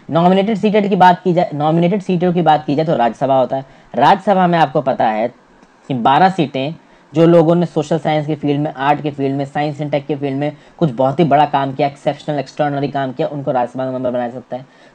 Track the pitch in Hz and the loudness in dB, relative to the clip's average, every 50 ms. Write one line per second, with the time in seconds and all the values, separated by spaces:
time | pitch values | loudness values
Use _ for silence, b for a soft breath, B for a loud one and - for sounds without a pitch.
0 | b - 135 165 170 180 190 196 196 214 226 180 - 214 190 214 202 196 208 180 | b -2 0 2 4 4 4 2 2 0 -2 0 0 2 2 2 2 2 2 2
1 | 180 180 175 - - 185 170 175 175 - - 143 147 156 160 170 170 175 208 202 | 2 2 0 0 -2 0 0 0 0 -2 -2 -2 0 0 2 2 2 0 0 -2
2 | 180 - 185 165 180 185 170 180 165 156 151 151 147 - 143 143 160 160 151 120 | -2 -4 -2 0 0 0 0 2 2 2 2 2 0 -2 -2 -2 0 0 0 0
3 | 117 120 110 - 143 131 135 131 127 117 135 135 131 b b b b b - 117 | 0 0 0 -2 0 0 2 2 0 0 -2 -6 -8 b b b b b 0 2
4 | 135 156 196 196 - 214 196 185 180 175 175 165 156 139 - 156 139 139 120 110 | 4 4 4 4 2 0 2 2 2 2 2 2 2 2 0 -2 -2 0 -2 0
5 | 131 113 107 107 113 123 - _ _ _ _ _ _ _ _ _ _ - 139 123 | 0 0 0 -2 -2 -4 -6 _ _ _ _ _ _ _ _ _ _ -8 -4 0
6 | 110 135 139 151 180 190 185 - 151 - - 131 131 151 165 b b b b b | 2 2 4 4 4 2 2 0 -4 -2 -4 -6 -6 -6 -8 b b b b b
7 | b _ 143 156 165 170 170 170 156 160 170 175 170 160 - 160 139 - 170 156 | b _ 0 4 4 6 6 6 6 4 4 2 0 0 -2 -4 -2 -2 -4 -2
8 | - 160 151 151 147 151 156 147 - 147 143 143 147 156 - 127 135 143 147 143 | -2 -2 -2 -2 -2 -4 -6 -4 -2 -2 -2 -2 -2 -4 -4 -2 0 0 0 0
9 | 147 151 139 139 139 135 139 143 139 139 - 147 147 151 143 135 151 143 151 147 | -2 -6 -4 -4 -4 -2 -2 -4 -6 -6 -4 -4 -4 -4 -4 -6 -4 -4 -4 -4
10 | 143 - 151 135 143 139 131 139 147 147 147 B B B B - 175 151 117 117 | -4 -4 -6 -4 -4 -4 -4 -4 -4 -4 -6 B B B B -2 -2 -2 0 0
11 | 131 135 135 180 175 135 139 147 151 143 - 139 139 135 131 135 147 139 139 - | 0 0 2 2 2 4 4 4 4 2 0 -2 -2 -2 -2 -2 -4 -4 -4 -4
12 | - 151 143 - - - 151 139 131 - - - 151 143 143 139 143 139 - 139 | -6 -6 -6 -4 -6 -6 -6 -6 -6 -6 -4 -4 -4 -2 -2 -4 -4 -4 -4 -6
13 | 135 131 123 - 160 - 147 147 139 151 131 123 123 120 - 131 131 131 131 127 | -6 -6 -4 -6 -6 -6 -6 -6 -6 -4 -2 -2 -4 -4 -6 -8 -8 -6 -6 -6
14 | 131 123 123 123 123 120 120 127 - _ 123 - 139 b b b b b | -4 -4 -4 -4 -6 -6 -8 -12 -14 _ -14 -14 -14 b b b b b